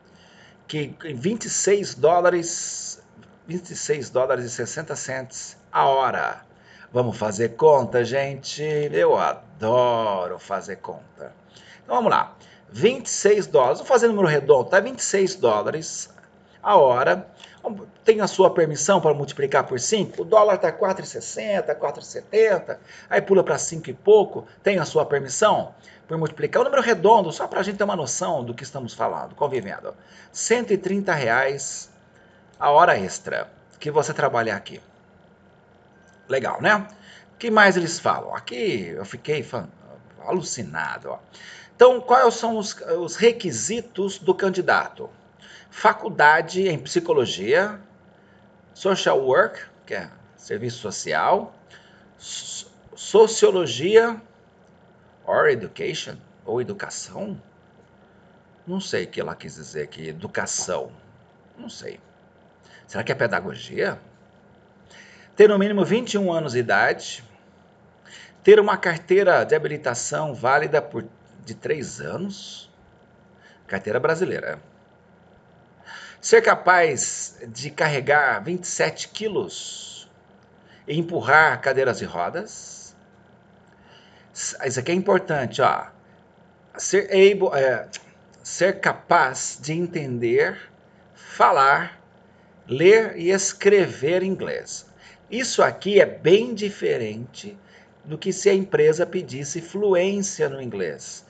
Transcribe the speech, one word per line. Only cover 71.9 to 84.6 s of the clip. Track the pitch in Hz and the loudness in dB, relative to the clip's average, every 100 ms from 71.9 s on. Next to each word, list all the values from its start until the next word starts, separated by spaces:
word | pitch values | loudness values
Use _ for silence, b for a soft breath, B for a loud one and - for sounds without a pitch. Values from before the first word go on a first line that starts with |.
| - | -12
anos, | 73 110 196 196 - - - _ _ _ _ _ _ _ b b - | -10 -8 -10 -12 -16 -20 -20 _ _ _ _ _ _ _ b b -10
carteira | 98 107 120 | -8 -4 -2
brasileira. | 151 165 165 - - 76 - _ _ _ _ _ _ _ _ _ _ _ B B B B | -2 -2 -4 -4 -8 -12 -16 _ _ _ _ _ _ _ _ _ _ _ B B B B
Ser | - 226 | 4 4
capaz | 220 180 175 180 160 123 - - - - 120 | 6 2 4 4 4 0 -6 -8 -14 -16 -16
de | 113 143 | -14 -12
carregar | - 160 143 135 147 135 107 | -4 -2 0 2 2 2 -2
vinte | 117 180 - | -4 -8 -6
e | |
sete | - 160 - - | -2 -2 -4 -12
quilos | - 214 165 87 - - - - - - _ _ _ _ _ b b - | -8 -6 -6 -6 -12 -16 -16 -18 -20 -20 _ _ _ _ _ b b -8
e | 151 | -6
empurrar | 170 160 110 151 156 120 | -4 -4 4 6 6 2
cadeiras | 139 131 127 101 | -2 0 0 -2
de | 90 | -6
rodas. | 85 87 156 220 - - - - _ _ _ _ _ _ _ _ b b b b b b | -6 -6 -6 -12 -16 -20 -20 -20 _ _ _ _ _ _ _ _ b b b b b b
Isso | - - - | -10 -10 -8